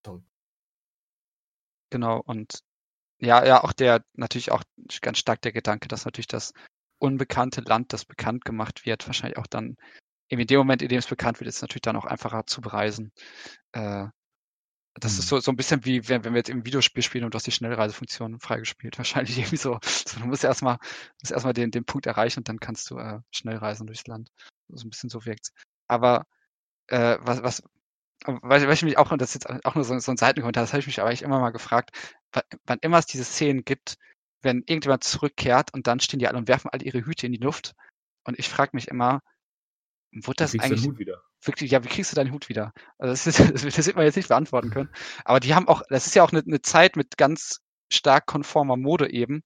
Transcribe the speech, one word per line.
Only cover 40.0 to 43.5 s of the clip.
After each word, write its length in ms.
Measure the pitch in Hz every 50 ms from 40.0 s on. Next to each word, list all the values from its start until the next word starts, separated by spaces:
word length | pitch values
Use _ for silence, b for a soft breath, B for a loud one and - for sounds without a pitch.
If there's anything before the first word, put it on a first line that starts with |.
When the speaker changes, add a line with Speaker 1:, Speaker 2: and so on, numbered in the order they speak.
| _ _
Speaker 2:
wurde 240 | _ 113 - - 131 -
Speaker 1:
Wie 60 | 160
Speaker 2:
das 80 | -
Speaker 1:
kriegst 180 | - 110 113 131
du 40 | 120
deinen 20 |
Speaker 2:
eigentlich 100 | 110 120
Speaker 1:
Hut 120 | 143 135 113
wieder? 240 | 98 95 90 - _ _ _ _
Speaker 2:
wirklich, 280 | - - 139 - 151 127
ja, 120 | 139 131 117
wie 40 | 110
kriegst 220 | - - 190 -
du 40 | -
deinen 160 | 151 139 131
Hut 160 | 135 143 - -
wieder? 240 | 113 107 107 110 B B B B B _
Also 140 | - 127
das 140 | 127 131 -
ist, 120 | 165 - -
<laughs> 160 | 135 120